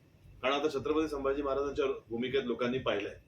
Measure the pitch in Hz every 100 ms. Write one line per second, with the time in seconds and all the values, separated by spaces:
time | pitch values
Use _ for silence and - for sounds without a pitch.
0 | - - - - 123 143 151 135 135 151
1 | 156 143 135 139 143 135 143 135 135 127
2 | - 113 123 135 120 113 123 127 120 101
3 | 104 -